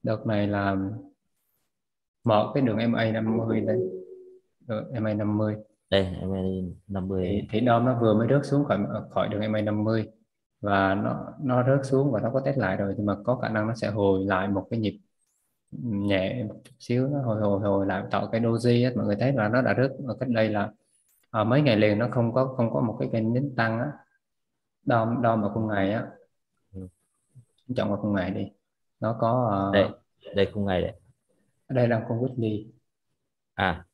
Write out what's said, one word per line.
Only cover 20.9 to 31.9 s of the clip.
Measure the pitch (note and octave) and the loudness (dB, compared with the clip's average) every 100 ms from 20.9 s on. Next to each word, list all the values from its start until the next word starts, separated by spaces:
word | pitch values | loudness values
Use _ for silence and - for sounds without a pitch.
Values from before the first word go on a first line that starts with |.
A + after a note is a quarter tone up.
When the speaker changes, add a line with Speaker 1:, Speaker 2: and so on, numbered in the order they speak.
| _ _ _ _ | _ _ _ _
Speaker 1:
à, | A2+ | 0
mấy | G#2+ C3 | 2 4
ngày | C#3+ G#2+ | 4 4
liền | G#2+ G#2 | 4 4
nó | A#2+ | 0
không | B2 A#2 | 0 2
có, | A#2+ C3 - | 2 0 0
không | A#2 | 0
có | C#3+ | 0
một | A#2+ - | -2 -2
cái | C3 | -2
kênh | A#2 A2 | 0 0
đến | B2 C#3+ B2+ | 0 -2 0
tăng | A2+ A2+ | 0 0
á. | C3+ D3 _ _ _ _ _ _ _ _ - | -4 -8 _ _ _ _ _ _ _ _ 0
Đom, | A#2+ A2+ A#2+ | 2 2 2
đom | A#2 A2+ | 2 2
ở | G2+ | 0
khung | A2+ A2 | 0 -2
ngày | G2+ G2 | 0 0
á. | A2+ - - _ _ _ _ _ | 0 -6 -14 _ _ _ _ _
Speaker 2:
Ừ. | F#2+ F#2 _ _ _ _ B2+ _ _ - B2 | -16 -16 _ _ _ _ -20 _ _ -8 -4
Speaker 1:
Chọn | G#2 | -2
vào | - | -2
khung | G#2+ | -2
ngày | G2+ F2+ | -2 -2
đi. | G2 G2 _ _ _ _ _ | -4 -8 _ _ _ _ _
Nó | A2 A#2 | -6 -2
có, | A2+ B2+ A#2+ | 0 2 2
ờ, | G2 G2 | 0 2
Speaker 2:
Đây, | G2+ F2+ - _ _ - G2 | 2 2 -2 _ _ -6 0
đây | F#2+ | 0
khung | G#2 G2 | 0 0
ngày | F2+ | 0
đấy. | E2+ - _ _ _ _ _ _ _ | -2 -6 _ _ _ _ _ _ _
Speaker 1:
Đây | B2+ | 0
là | A#2+ | 2